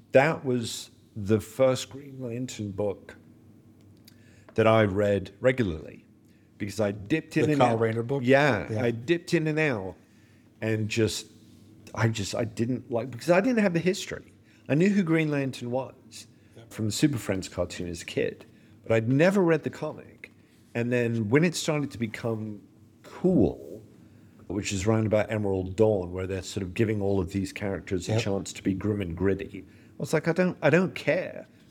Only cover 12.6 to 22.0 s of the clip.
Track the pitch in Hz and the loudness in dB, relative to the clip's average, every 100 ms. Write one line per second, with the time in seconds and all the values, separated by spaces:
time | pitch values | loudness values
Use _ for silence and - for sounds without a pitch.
12.6 | 117 123 - 117 113 117 156 175 214 233 | -4 -4 -4 -6 -6 -6 2 4 4 2
13.6 | 202 170 170 196 - - - - _ _ | 2 2 0 -2 -6 -12 -14 -20 _ _
14.6 | - 139 190 208 170 160 156 147 135 123 | -2 2 4 4 2 2 2 0 -4 -6
15.6 | 120 123 123 - - - - - _ - | -6 -6 -6 -12 -20 -20 -20 -20 _ -20
16.6 | - - 110 101 156 123 - 95 90 - | -14 -6 -4 2 2 2 -2 -4 -4 -6
17.6 | 87 - 90 85 - - 57 - - - | -6 -6 -8 -8 -8 -4 -4 -6 -16 -20
18.6 | - - - 113 113 135 175 202 175 160 | -20 -20 0 0 2 4 6 6 4 2
19.6 | - - 156 127 - - - - _ _ | 0 -8 -10 -10 -16 -20 -20 -20 _ _
20.6 | _ 120 120 123 117 117 104 127 175 165 | _ -4 0 2 2 0 2 4 4 2
21.6 | - 151 143 104 | -2 -2 -2 -4